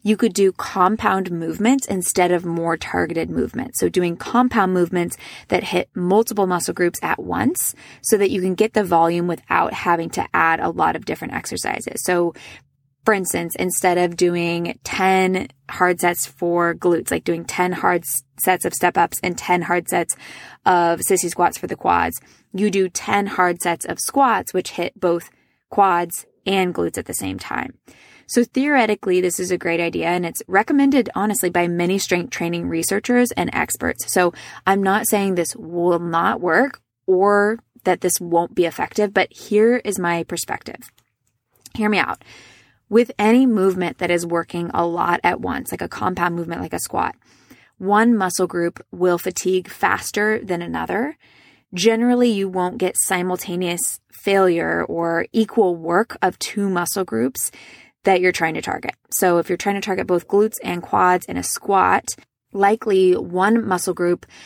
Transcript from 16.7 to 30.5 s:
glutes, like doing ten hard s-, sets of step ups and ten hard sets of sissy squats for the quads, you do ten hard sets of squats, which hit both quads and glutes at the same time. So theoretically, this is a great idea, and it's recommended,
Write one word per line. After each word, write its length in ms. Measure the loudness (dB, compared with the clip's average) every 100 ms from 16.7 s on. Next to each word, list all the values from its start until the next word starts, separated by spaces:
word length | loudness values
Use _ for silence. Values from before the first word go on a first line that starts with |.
glutes, 360 | 0 2 0 0
like 140 | -4
doing 220 | -2 -4 -4
ten 260 | -2 -2
hard 300 | 0 0 0
s-, 200 | -2 -8 -10 -6
sets 280 | 0 0 0
of 80 |
step 240 | -2 -2 0
ups 200 | 0 -2
and 160 | -6 -6
ten 240 | 0 0
hard 260 | 0 -2 -2
sets 280 | -4 -4 -6 -12 -20 -20 -4 2
of 340 | 4 4 2
sissy 300 | 0 0 0
squats 260 | 0 0 0
for 100 | -8
the 100 | -4
quads, 440 | 0 2 2 -4 _ _ _
you 180 | -2 0
do 200 | 2 0
ten 360 | -2 -2 0 0
hard 360 | 0 0 0
sets 240 | -4 -4 -6
of 120 | -6
squats, 540 | -4 2 2 2 -2
which 200 | -4 -4
hit 280 | -6 -8 -2
both 300 | 0 0 -4 _ _ _ -6
quads 560 | 2 4 4 -2 -8 -14 _
and 300 | -2 0 0
glutes 240 | 0 -4 -4
at 80 | -8
the 80 |
same 240 | -8 -6 -8
time. 340 | -6 -6 -6 -12 _ -20 -20 -20 -2
So 140 | 0
theoretically, 760 | 0 0 2 2 2 0 0 2
this 200 | 2 -2
is 100 | -4
a 80 | -4
great 220 | -2 -2
idea, 260 | -2 -2 -2
and 180 | -2
it's 160 | -2 -6
recommended, 640 | -2